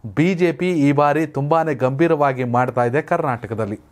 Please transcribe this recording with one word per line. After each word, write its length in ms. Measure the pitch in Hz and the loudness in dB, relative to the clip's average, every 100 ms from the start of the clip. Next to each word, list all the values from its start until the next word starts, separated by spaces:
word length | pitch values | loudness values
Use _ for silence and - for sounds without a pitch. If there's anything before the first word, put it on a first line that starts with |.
| 117 95 | -6 0
ಬಿ 180 | 170 | 0
ಜೆ 180 | 180 180 | 2 0
ಪಿ 200 | 160 180 | 0 -2
ಈ 200 | 170 143 | 2 4
ಬಾರಿ 360 | 143 147 147 151 | 4 2 2 -2
ತುಂಬಾನೇ 480 | 135 143 165 160 139 | -4 0 0 0 -2
ಗಂಭೀರವಾಗಿ 680 | 127 135 170 156 143 131 | -2 2 2 2 0 0
ಮಾಡ್ತಾ 420 | 123 120 127 123 123 | -2 0 0 0 0
ಇದೆ 160 | 131 | -2
ಕರ್ನಾಟಕದಲ್ಲಿ. 760 | 156 170 151 120 101 110 107 104 _ | -2 -2 -2 -4 -6 -6 -6 -8 _